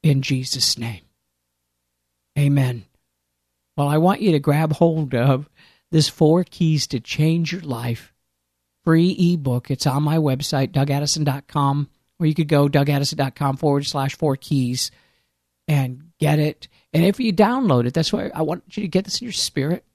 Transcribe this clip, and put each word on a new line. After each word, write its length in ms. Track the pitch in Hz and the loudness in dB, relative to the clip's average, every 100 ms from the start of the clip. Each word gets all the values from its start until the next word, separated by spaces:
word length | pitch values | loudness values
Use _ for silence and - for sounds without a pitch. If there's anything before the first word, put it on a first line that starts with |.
In 180 | 156 135 | 2 2
Jesus' 560 | 131 135 127 135 - - | 0 -4 -4 -2 -2 -2
name, 260 | 117 101 _ _ _ _ _ _ _ _ _ _ _ _ _ - | -6 -10 _ _ _ _ _ _ _ _ _ _ _ _ _ -2
amen. 480 | 143 143 131 120 95 _ _ _ _ _ _ _ _ - | 2 2 0 -4 -14 _ _ _ _ _ _ _ _ -4
Well, 100 | 143 | 0
I 100 | 151 | 2
want 240 | 175 196 | 2 2
you 120 | 214 | 2
to 60 | 156 | 0
grab 340 | 143 147 160 | 2 0 0
hold 420 | 147 170 160 147 123 | 2 2 2 -2 0
of 340 | 127 131 147 _ _ _ _ | 2 2 -2 _ _ _ _
this 160 | 156 147 | 0 0
Four 360 | - 156 165 | 2 2 4
Keys 440 | 180 - 165 156 - | 0 -2 0 0 -2
to 120 | 123 | -8
Change 520 | - - 156 165 165 | -8 -2 0 0 -2
Your 100 | 180 | -6
Life 520 | 156 117 120 117 - _ _ _ _ _ _ _ | -8 -6 -6 -8 -10 _ _ _ _ _ _ _
free 280 | - 160 175 185 175 | 2 4 4 2 2
ebook. 360 | 175 135 123 - | 2 0 -4 -4
It's 160 | 131 147 | -2 0
on 180 | 131 | 0
my 140 | 151 160 | 0 0
website, 540 | 151 131 143 147 135 | 0 -2 -2 -2 0
Doug 180 | 139 139 | 0 0
Addison 340 | 135 147 - | -2 -2 -2
dot 240 | 143 135 _ | -2 -4 _
com, 420 | 156 139 143 143 _ _ _ | -2 0 0 -4 _ _ _
or 60 | 160 | 0
you 80 | |
could 140 | 156 151 | 0 2
go 200 | 147 143 | 2 4
Doug 220 | 143 143 | 2 2
Addison 280 | 143 139 - | 0 -2 -2
dot 180 | 135 - | -4 -2
com 220 | 143 135 | -4 0
forward 280 | 156 143 143 | 0 0 -2
slash 300 | 147 135 - | -4 -4 -2
four 200 | 156 135 | -2 -2
keys 540 | - 139 127 127 - _ _ _ _ _ _ _ - | -2 -2 0 -2 -6 _ _ _ _ _ _ _ -2
and 440 | 143 131 127 156 _ | 0 0 -6 -18 _
get 200 | 147 151 | 0 2
it. 280 | 151 - - _ _ | 0 -4 -18 _ _
And 100 | - | 2
if 160 | 170 202 | 2 2
you 120 | 240 | -2
download 540 | 180 208 254 233 127 120 | 2 2 2 2 2 2
it, 80 | |
that's 180 | 147 160 | -2 -2
why 200 | - - | -2 -6
I 80 | - | -4
want 220 | 156 170 _ - | -4 -6 _ -8
you 60 | |
to 40 | 202 | -2
get 180 | 180 196 | -2 -4
this 160 | - | -10
in 40 | 240 | -8
your 80 | |
spirit. 520 | - - - 139 175 _ | -6 -6 -4 -2 -4 _